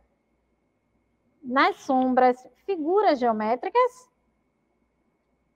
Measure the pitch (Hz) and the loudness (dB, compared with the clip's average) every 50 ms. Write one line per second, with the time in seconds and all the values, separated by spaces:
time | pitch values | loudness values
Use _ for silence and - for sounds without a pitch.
0 | _ _ _ _ _ _ _ _ _ _ _ _ _ _ _ _ _ _ _ _ | _ _ _ _ _ _ _ _ _ _ _ _ _ _ _ _ _ _ _ _
1 | _ _ _ _ _ _ _ _ 320 254 240 269 302 370 381 - - - 269 254 | _ _ _ _ _ _ _ _ -12 -6 -2 0 0 0 -2 -4 -6 -2 -2 0
2 | 262 254 254 254 254 254 247 254 - - _ _ _ - 392 339 294 302 359 403 | 0 0 2 2 2 2 2 0 -8 -20 _ _ _ -8 -6 -6 -2 0 0 2
3 | 440 381 302 247 247 240 226 214 214 214 233 247 - 381 - 466 508 480 - - | 2 2 0 0 0 -2 -2 -2 -2 -2 -2 -2 -4 -4 0 0 0 0 -2 -8
4 | - _ _ _ _ _ _ _ _ _ _ _ _ _ _ _ _ _ _ _ | -20 _ _ _ _ _ _ _ _ _ _ _ _ _ _ _ _ _ _ _
5 | _ _ _ _ _ _ _ _ _ _ _ | _ _ _ _ _ _ _ _ _ _ _